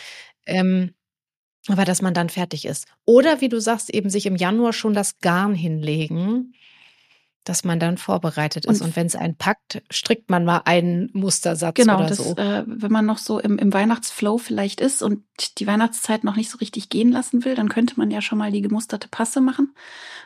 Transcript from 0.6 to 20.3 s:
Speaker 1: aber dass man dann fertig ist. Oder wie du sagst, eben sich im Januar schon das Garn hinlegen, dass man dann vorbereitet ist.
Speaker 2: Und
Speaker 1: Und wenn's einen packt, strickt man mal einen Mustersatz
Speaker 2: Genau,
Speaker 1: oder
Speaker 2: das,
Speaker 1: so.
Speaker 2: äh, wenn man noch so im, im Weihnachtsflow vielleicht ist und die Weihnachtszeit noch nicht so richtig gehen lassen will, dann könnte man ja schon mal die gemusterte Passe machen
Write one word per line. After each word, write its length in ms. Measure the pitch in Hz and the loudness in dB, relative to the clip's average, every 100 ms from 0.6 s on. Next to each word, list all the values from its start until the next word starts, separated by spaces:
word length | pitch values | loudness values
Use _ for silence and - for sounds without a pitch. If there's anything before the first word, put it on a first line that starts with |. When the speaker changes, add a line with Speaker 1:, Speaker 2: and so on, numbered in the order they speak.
| 185 185 185 - _ _ _ _ _ _ - | 2 2 0 -6 _ _ _ _ _ _ -2
Speaker 1:
aber 160 | 196 | 2
dass 180 | 180 180 | 2 2
man 100 | 185 | 0
dann 140 | 175 170 | 0 -2
fertig 360 | - 175 147 | -4 -6 -6
ist. 220 | - - - _ | -6 -8 -10 _
Oder 360 | - 240 294 294 | 6 8 8 4
wie 80 | 262 | 0
du 120 | 226 | 0
sagst, 280 | 220 226 - | -2 -2 -2
eben 200 | - 196 | -2 -2
sich 160 | 196 202 | -2 -2
im 80 | |
Januar 380 | 185 180 220 233 | 0 0 2 0
schon 220 | 220 220 | 0 0
das 260 | 208 196 - | 0 -2 -2
Garn 340 | 180 175 202 | 0 2 2
hinlegen, 1000 | 190 170 156 151 156 156 160 190 240 254 - - _ _ _ _ _ _ _ | 0 -2 -2 -2 -2 -2 -2 -2 -2 -6 -12 -20 _ _ _ _ _ _ _
dass 200 | - 175 | -6 -4
man 160 | 180 170 | -2 0
dann 160 | 170 180 | 0 -2
vorbereitet 680 | - 180 170 151 151 160 - | -2 -2 -2 -2 -2 -2 0
ist. 160 | 214 | 0
Speaker 2:
Und 60 | 165 | 0
Speaker 1:
Und 80 | 165 | -2
wenn's 200 | 170 - | -2 -2
einen 180 | 170 | -4
packt, 480 | - 190 214 - - - | -2 -2 -2 -6 -14 -8
strickt 380 | - - 226 - | -4 -2 -2 0
man 160 | 175 | 2
mal 160 | 170 170 - | 2 2 4
einen 420 | 175 175 175 190 | 4 4 0 -2
Mustersatz 600 | 196 190 - 170 165 170 | -2 -2 0 -2 -2 0
Speaker 2:
Genau, 220 | 208 226 190 | 4 6 6
Speaker 1:
oder 80 | 160 | 4
Speaker 2:
das, 100 | 202 | 0
Speaker 1:
so. 180 | - 170 | -2 -2
Speaker 2:
äh, 280 | 202 202 220 | 0 -2 -4
wenn 260 | 226 208 | -4 0
man 140 | 220 214 | 2 2
noch 100 | 214 | 0
so 220 | - 214 | -2 -2
im, 160 | 214 208 | 0 2
im 140 | 202 | 4
Weihnachtsflow 640 | 196 214 226 - - 208 226 | 4 2 0 -4 -2 0 0
vielleicht 420 | - 214 196 - | -2 -4 -4 0
ist 220 | 269 - | -2 0
und 200 | 214 208 - - - - | -2 -2 -6 -10 -8 -4
die 80 | 202 | 0
Weihnachtszeit 560 | 208 226 226 - 220 | 2 0 -2 -2 -2
noch 140 | 208 208 | 0 -2
nicht 140 | 226 | -4
so 80 | - | -6
richtig 320 | - 226 - | -8 -8 -4
gehen 200 | - 240 | 2 4
lassen 340 | 247 254 240 262 | 2 0 0 0
will, 80 | |
dann 160 | 254 214 | 0 0
könnte 240 | - 233 - | 2 0 0
man 140 | 214 | -2
ja 100 | 208 | -2
schon 160 | 208 214 | -2 -2
mal 160 | 208 | -2
die 80 | 202 | -2
gemusterte 480 | 202 214 - 214 - | 0 -2 -4 -8 -6
Passe 320 | - 226 277 | -4 -2 0
machen 340 | 262 262 277 - - - - - - | 0 2 -2 -4 -20 -20 -18 -18 -4